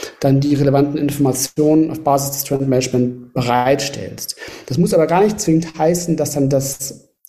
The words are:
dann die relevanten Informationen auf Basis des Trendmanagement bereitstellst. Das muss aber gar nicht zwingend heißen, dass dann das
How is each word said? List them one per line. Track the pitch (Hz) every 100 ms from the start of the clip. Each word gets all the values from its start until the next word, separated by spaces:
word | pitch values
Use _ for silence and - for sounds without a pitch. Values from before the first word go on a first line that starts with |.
| - -
dann | 139 135
die | 143 143
relevanten | 139 139 143 147
Informationen | 143 143 135 123 - - 151 156 160
auf | -
Basis | 143 139 -
des | -
Trendmanagement | - 139 131 131 - 123 123 123 -
bereitstellst. | 127 120 123 127 139 - - - - - - - - -
Das | 131
muss | 208
aber | 180 156
gar | 175
nicht | 208 214
zwingend | 170 160 - -
heißen, | 160 175 - 151
dass | 143
dann | 147 135
das | 139 135 - - - _ _